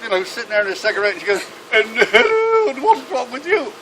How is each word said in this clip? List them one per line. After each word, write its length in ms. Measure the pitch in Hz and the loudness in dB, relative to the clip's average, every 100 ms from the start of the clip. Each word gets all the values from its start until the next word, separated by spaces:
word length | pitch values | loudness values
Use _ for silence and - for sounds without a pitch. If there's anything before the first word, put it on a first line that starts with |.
you 80 | 226 | -2
know, 140 | 190 | -2
sitting 260 | 185 - 233 | -2 -8 -4
there 160 | 214 | -2
in 60 | 202 | -2
a 40 | |
cigarette, 380 | 185 208 196 202 | -2 -2 0 0
and 80 | 185 | -2
she 60 | 165 | -2
goes, 160 | 202 - - - | -2 -2 -16 -2
And, 140 | 226 214 | 0 0
hello, 840 | 220 208 214 440 440 453 453 427 | 0 2 4 4 2 2 2 2
and 120 | 269 | 0
what 140 | 294 415 | 2 2
is 140 | 262 | 2
wrong 200 | 311 247 | -6 -4
with 140 | 254 | -8
you? 260 | 311 392 262 - | -2 -2 -2 -10